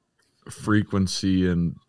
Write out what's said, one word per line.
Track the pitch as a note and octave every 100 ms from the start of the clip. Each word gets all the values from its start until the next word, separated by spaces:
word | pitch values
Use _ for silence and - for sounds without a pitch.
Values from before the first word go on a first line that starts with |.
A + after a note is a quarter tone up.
| _ _ _ _ -
frequency | - - G#2+ G2 G2+ F#2 - G2 F#2 F#2
and | F2 E2+ -